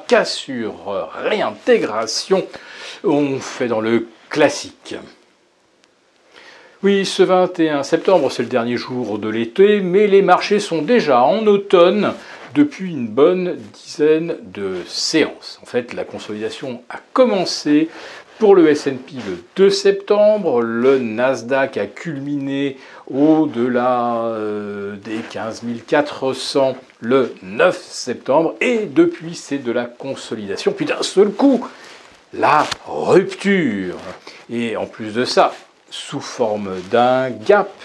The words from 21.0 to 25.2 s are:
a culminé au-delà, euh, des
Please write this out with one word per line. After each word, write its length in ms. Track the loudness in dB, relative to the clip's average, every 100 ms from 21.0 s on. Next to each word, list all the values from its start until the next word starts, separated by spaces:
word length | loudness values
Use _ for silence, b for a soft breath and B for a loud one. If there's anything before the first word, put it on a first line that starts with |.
| 0 -2 -2 -2 -2 -2 0 -4
a 80 | -6
culminé 880 | -8 -10 -8 -6 -6 -4 -4 -4 -6 B B -6
au-delà, 1160 | 2 4 4 2 0 0 0 0 0 0 -2 -4
euh, 680 | -4 -6 -6 -8 -10 -10 -12
des 240 | -10 -10